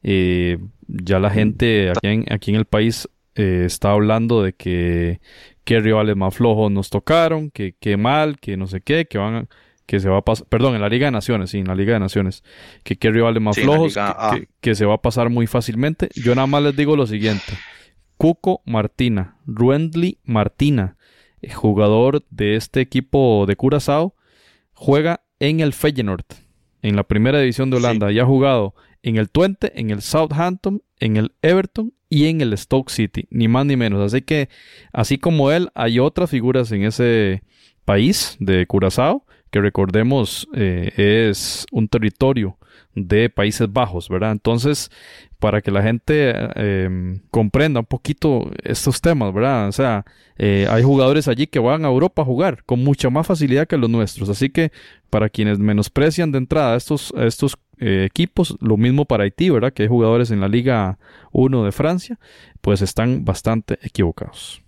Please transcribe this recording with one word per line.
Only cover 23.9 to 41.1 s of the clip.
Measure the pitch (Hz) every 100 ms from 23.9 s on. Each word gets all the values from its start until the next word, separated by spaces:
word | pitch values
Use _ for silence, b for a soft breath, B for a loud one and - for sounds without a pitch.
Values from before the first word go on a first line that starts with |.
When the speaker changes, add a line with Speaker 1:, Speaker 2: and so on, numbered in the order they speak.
| 147 175 b b b b b b
Speaker 1:
juega | _ - 143 156 170 _ _
en | 143 160
el | 151
Feyenoord, | - - 131 107 90 - - _ _ _ _
en | 107
la | 101
primera | 98 104 117 147
división | 131 117 131
de | 127
Holanda, | 120 110 104
Speaker 2:
Sí. |
Speaker 1:
y | 107
ha |
jugado | 127 135 139 127 98 b b b
en | - 110
el | 107
Twente, | 143 185 196 - -
en | 110
el | 104
Southampton, | - 156 156 147 175 185 202 202 _ _
en | - 107
el | 107 _
Everton | 156 185 190 - 220 _ _
y | 151 151
en | 165
el | 127 104
Stoke | - 135 131
City, | - 107 - -
ni | - 113
más | 123 143
ni | 135
menos. | 113 101
Así | 101 117
que, | 131 156 135 B B B B
así | - 113 139
como | 175 160 135
él, | 160 180
hay | - 117 117
otras | 139 - 175
figuras | 131 120 131 117
en | 104
ese | 104 110 120 113 101 95 b b b b
país | - 101 123 - - -
de | 95 92 90
Curazao, | 101 92 107 135 262 _ b b
que | 104
recordemos, | 101 - 98 107 117 139 107 - -
eh, | 262 98 87 95 - 101